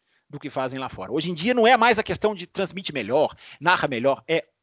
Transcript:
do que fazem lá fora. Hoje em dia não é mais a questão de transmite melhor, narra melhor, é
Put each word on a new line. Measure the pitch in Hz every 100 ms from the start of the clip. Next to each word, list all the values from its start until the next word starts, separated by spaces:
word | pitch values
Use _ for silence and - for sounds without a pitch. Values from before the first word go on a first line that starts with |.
| _ _ _
do | 143
que | 143
fazem | 139 131 131
lá | 127
fora. | - 98
Hoje | 143 170
em |
dia | 160 214
não | 247 226
é | 247
mais | 233 214
a |
questão | 202 - 214
de | 190 175
transmite | - 190 180 175
melhor, | 143 104 143 123 - - -
narra | 160 180 143
melhor, | 117 135 135 -
é | 165 - _